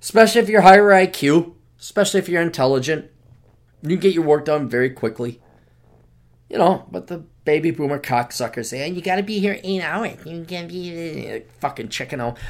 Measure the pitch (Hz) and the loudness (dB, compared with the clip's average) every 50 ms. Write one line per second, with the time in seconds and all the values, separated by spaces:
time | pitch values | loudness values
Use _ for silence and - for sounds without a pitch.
0 | - - - 208 226 208 202 233 220 190 214 214 175 185 190 202 208 202 196 190 | -16 0 4 6 6 6 6 2 2 4 4 6 10 10 10 10 10 8 6 6
1 | 185 185 185 - 143 143 147 170 170 - - _ _ _ _ _ - - - 220 | 4 2 0 -2 0 4 4 4 2 0 -10 _ _ _ _ _ -20 -8 -2 0
2 | 202 196 - 196 190 - 170 175 170 170 165 - 131 131 135 135 127 151 160 - | 0 2 0 -2 -2 0 -2 -2 -2 -2 -2 0 0 2 2 0 0 -2 -4 -6
3 | - - _ _ _ _ - _ _ _ _ _ _ _ _ _ - 151 170 185 | -6 -14 _ _ _ _ -20 _ _ _ _ _ _ _ _ _ -6 -4 -4 0
4 | 175 196 185 165 160 151 147 151 143 156 151 151 143 120 117 120 127 135 131 - | 2 2 2 2 2 2 2 2 2 -2 -2 -2 -2 -2 -2 -2 -2 -2 -4 -4
5 | - 110 110 - 123 120 123 - _ _ _ _ _ _ _ _ _ _ _ _ | -6 -6 -6 -6 -10 -10 -10 -14 _ _ _ _ _ _ _ _ _ _ _ _
6 | _ _ _ _ _ _ _ _ _ _ - - 196 175 190 - - - - - | _ _ _ _ _ _ _ _ _ _ -2 0 2 2 2 0 -4 -10 -12 -12
7 | - - 175 165 156 - _ _ _ - 151 156 151 165 - - 151 139 143 143 | -10 -10 -14 -14 -14 -18 _ _ _ -2 -2 0 0 -2 -4 -4 -4 -4 -4 -6
8 | - - 131 120 120 - - - 123 113 - - 113 - - 131 143 156 180 175 | -6 -2 -2 -2 -2 -4 -6 -8 -8 -8 -8 -8 -10 -10 -10 -8 -8 -8 -8 -8
9 | 175 196 185 190 202 202 220 208 190 208 196 - - 185 196 190 175 156 156 196 | -4 -4 -2 -2 -4 -4 -4 -4 -2 -4 -4 -4 -6 -6 -6 -4 -4 -6 -6 -6
10 | 226 180 147 - - 160 165 170 165 165 180 175 175 170 175 180 180 175 170 165 | -6 -8 -10 -12 -18 -16 -14 -14 -14 -12 -12 -12 -12 -12 -12 -12 -12 -12 -12 -10
11 | 165 165 151 143 117 - 107 113 - - _ _ - 139 - - 117 120 - - | -12 -10 -10 -12 -12 -10 -12 -14 -14 -16 _ _ -8 -8 -8 -8 -12 -12 -10 -10
12 | 131 123 - 131 120 117 120 - - - | -10 -10 -8 -8 -6 -8 -8 -8 -14 -14